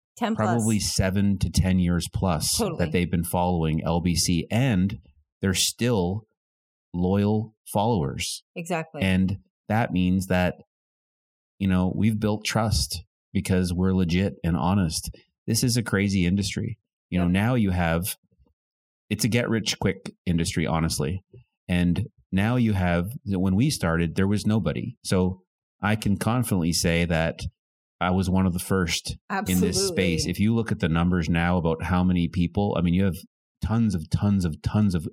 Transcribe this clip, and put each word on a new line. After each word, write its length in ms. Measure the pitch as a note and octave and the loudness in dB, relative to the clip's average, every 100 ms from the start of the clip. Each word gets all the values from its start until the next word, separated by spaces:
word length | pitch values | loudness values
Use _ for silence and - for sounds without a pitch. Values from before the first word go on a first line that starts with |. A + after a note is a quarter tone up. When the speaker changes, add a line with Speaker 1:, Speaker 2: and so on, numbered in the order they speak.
| _ - | _ -6
Speaker 1:
Ten 180 | A3+ - | -4 -2
plus. 100 | A2 | 0
Speaker 2:
probably 320 | A#2 A2 G#2+ | 0 0 0
seven 580 | - - F#2+ G2 G2+ G2 | -2 -2 0 0 0 0
to 120 | F2 | 0
ten 280 | - F#2 F#2 | 2 2 2
years 300 | F2 F2 - | 2 0 -2
plus 440 | - F#2+ D#2 - - | -2 -2 0 -2 -2
Speaker 1:
Totally. 220 | G#3+ - | -2 -2
Speaker 2:
that 140 | E3 | -2
they've 180 | - - | 0 0
been 140 | E2+ | -2
following 580 | E2 F2+ F2+ F2 D#2+ D#2 | -2 0 0 0 0 0
L 160 | - E2+ | 0 0
B 140 | F2 | 0
C, 320 | D#2+ - E2+ - | 0 2 0 0
and 480 | A2 C3+ G2 G2 G#2+ - _ _ _ | 0 0 2 0 -4 -14 _ _ _
they're 120 | G2 | -2
still 720 | F#2 - - A#2 A2+ F2 G#2 - _ _ _ _ _ _ | 0 -2 -2 0 2 0 -4 -8 _ _ _ _ _ _
loyal 600 | F2 F#2 G2+ G2+ A2 A2 - - | -2 0 2 2 0 -4 -12 -6
followers. 720 | G#2 G#2+ A2 C#2 - - - - | -2 0 0 -2 -4 -8 -8 -14
Speaker 1:
Exactly. 480 | - E3+ E3+ D#3+ D3+ | -16 -6 -6 -6 -4
Speaker 2:
And 360 | F#2+ F#2+ - G2 - _ - | 0 2 2 -2 -10 _ -4
that 240 | G#2+ A#2+ | -2 0
means 340 | F2+ F#2 F#2+ F#2 | 0 2 0 0
that, 260 | F2+ F2+ - - _ _ _ _ _ _ _ _ _ | 0 0 -2 -14 _ _ _ _ _ _ _ _ _
you 80 | G2 | 0
know, 240 | F#2 F#2 | 2 2
we've 260 | - A2 G#2+ | 2 0 2
built 240 | G#2+ G#2+ | -2 -2
trust 580 | - A2 A2 - - - - _ _ | -2 0 2 0 0 -6 -12 _ _
because 400 | G2+ - F#2 F2+ | -4 0 2 2
we're 180 | F2 F#2+ | 0 2
legit 420 | F#2 F2 F2+ G2 - | 2 2 2 0 -2
and 120 | E2+ E2 | -2 0
honest. 540 | E2 G2+ E2+ D#2+ - - _ _ - | 2 2 0 -2 -8 -16 _ _ -4
This 180 | A2+ | 0
is 120 | C3 A#2 | 0 0
a 60 | |
crazy 420 | G#2 G2 G2+ F#2+ | 0 0 2 2
industry. 540 | F2 G2+ G2+ - A2 A#2 _ _ _ | 2 2 -2 -4 -8 -10 _ _ _
You 80 | F2+ | -2
know, 60 | |
Speaker 1:
Yep. 80 | F2 | 2
Speaker 2:
now 220 | F#2 G#2+ B2+ | 2 2 2
you 140 | G2+ | 2
have, 440 | F2+ E2+ E2 G2+ - _ _ _ _ _ _ _ _ _ | 2 0 0 -2 -8 _ _ _ _ _ _ _ _ _
it's 140 | G#2+ | -2
a 40 | A2 | 0
get 200 | A#2+ - | 0 0
rich 300 | A2 - - | 0 -2 -2
quick 320 | G2+ - - - | -2 -2 -8 -10
industry, 420 | - E2 E2+ - D#2+ | -2 0 0 0 0
honestly. 560 | D#2+ D#2+ - C#2 F#2+ - - - _ - | 0 0 -2 -4 -4 -10 -20 -20 _ -2
And 380 | F2+ F2 E2 A2+ - _ | 0 2 0 -4 -10 _
now 240 | F#2 G#2+ B2+ | -2 0 0
you 180 | A2+ | 0
have, 360 | G2+ F2+ F2 F2+ C3 - | 2 2 0 -2 -6 -4
when 300 | F#2+ F#2+ F#2+ | -2 2 2
we 140 | C#3+ | 2
started, 440 | - E2+ E2 E2+ | 0 0 0 0
there 140 | D#2 G2 | 0 0
was 180 | G#2 G#2 | 0 0
nobody. 480 | G#2+ E2 B1 E2+ - | 0 0 -4 -8 -10
So 380 | - F#2+ F#2 F#2 _ _ _ _ | -2 0 0 -2 _ _ _ _
I 140 | G2+ G#2+ | -2 0
can 200 | G#2+ G2 | 0 -2
confidently 560 | - B2 A2+ F#2+ E2 | 0 -2 0 0 0
say 320 | D#2+ F2+ E2+ E2+ | 0 0 0 0
that 340 | E2 D#2+ - - - _ _ _ _ | 0 -2 -4 -10 -12 _ _ _ _
I 100 | F2 | 0
was 200 | F#2 F#2 | 0 2
one 160 | F#2 F#2 | 2 2
of 60 | |
the 60 | E2+ | 0
first 560 | - F#2+ F2 - - - _ | -2 0 0 -4 -6 -12 _
in 140 | - - | -6 -2
this 300 | F2+ - - | 0 2 0
Speaker 1:
Absolutely. 400 | G3 E3 F#2 D#2+ | -2 0 0 0
Speaker 2:
space. 80 | E2 | -2
If 120 | F2+ | 0
you 160 | G#2 | 0
look 160 | A2+ G#2+ | 0 -2
at 80 | G2+ | -2
the 100 | E2+ | 0
numbers 400 | E2 F2+ F2+ E2 | 2 2 2 0
now 280 | E2+ E2+ F2+ | 0 2 2
about 260 | E2 D#2+ | 0 -2
how 200 | D#2+ F2+ | 0 2
many 240 | F2+ F2+ E2+ | 2 2 0
people, 480 | F2+ E2+ G2+ G2+ - | 0 -2 0 -2 0
I 40 | |
mean, 120 | F2 | 0
you 100 | F2 | 2
have 120 | G2 D#2+ - _ _ _ | 0 -2 -12 _ _ _
tons 320 | - A2+ A2+ | -4 0 0
of, 140 | F#2 D#2 | -2 -2
tons 340 | - G#2 G2 | 0 2 2
of, 160 | F2+ D2+ | 0 -2
tons 320 | - G#2+ G#2 | -2 2 2
of, 140 | F2 D2+ | 0 -4